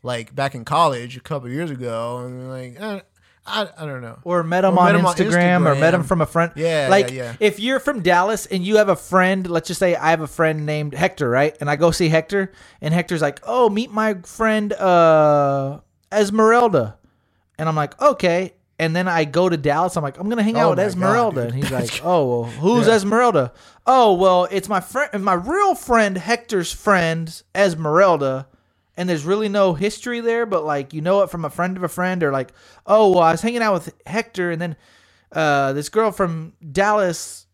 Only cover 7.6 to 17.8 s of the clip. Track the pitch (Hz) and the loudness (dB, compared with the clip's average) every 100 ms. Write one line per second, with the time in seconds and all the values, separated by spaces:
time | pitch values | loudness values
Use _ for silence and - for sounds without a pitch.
7.6 | 226 262 262 277 170 175 190 220 - 190 | -4 -2 -2 -2 2 2 2 -2 -4 -6
8.6 | 180 214 208 165 - 185 185 190 185 170 | 2 4 4 0 2 2 2 0 -2 -4
9.6 | 165 180 185 170 156 165 151 - 160 156 | -4 0 0 2 2 0 -2 -2 -2 0
10.6 | 151 151 147 135 185 - 135 123 147 - | -4 -6 -6 -2 -2 -2 -2 2 0 -2
11.6 | 143 147 170 160 170 160 160 202 190 - | -4 0 0 2 2 0 0 -4 -4 -10
12.6 | - _ 151 170 175 170 147 139 - 240 | -20 _ -2 -2 -2 -2 -2 -4 -4 2
13.6 | 233 196 247 208 220 196 175 - 220 214 | 2 2 -4 -2 -2 -4 -10 -4 0 0
14.6 | 208 202 190 175 165 156 151 147 139 139 | -2 -2 2 6 6 6 6 4 2 0
15.6 | 135 147 _ _ _ 202 202 214 226 233 | -4 -8 _ _ _ -2 0 4 4 6
16.6 | 240 165 107 - _ _ _ _ _ - | 4 2 0 -8 _ _ _ _ _ -8
17.6 | 156 156 | -4 -2